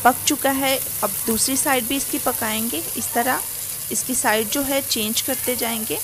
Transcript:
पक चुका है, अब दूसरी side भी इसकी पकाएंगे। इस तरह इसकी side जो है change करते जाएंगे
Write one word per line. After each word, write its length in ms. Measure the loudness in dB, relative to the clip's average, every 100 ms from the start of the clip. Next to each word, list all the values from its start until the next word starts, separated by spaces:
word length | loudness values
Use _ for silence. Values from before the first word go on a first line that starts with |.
पक 120 | 4 4 0
चुका 240 | 2 2
है, 300 | 2 2 2 -2 -2
अब 60 | -2 0 0
दूसरी 300 | 2 2 2
side 300 | 2 2 2
भी 100 | -2
इसकी 220 | 0 0
पकाएंगे। 640 | 0 0 -2 -2 -2 -4 -4 -6
इस 160 | -2
तरह 280 | 0 2 0 -2 -8 -8 -8 -4
इसकी 220 | -4 0
side 340 | 0 4 2 2
जो 140 | 0
है 200 | 0 0
change 380 | 0 -2 0 0
करते 360 | -2 -2 -2 -2
जाएंगे 420 | -2 -2 -4 -4